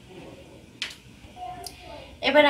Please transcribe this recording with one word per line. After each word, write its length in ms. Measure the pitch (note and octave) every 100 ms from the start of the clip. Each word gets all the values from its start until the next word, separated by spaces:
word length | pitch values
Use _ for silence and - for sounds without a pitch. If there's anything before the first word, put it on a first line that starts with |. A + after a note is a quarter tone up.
| - F#3 - - - - - - - - - - - F#4 F4+ - - - D#4+ - - - B3+
এবার 140 | D4 D4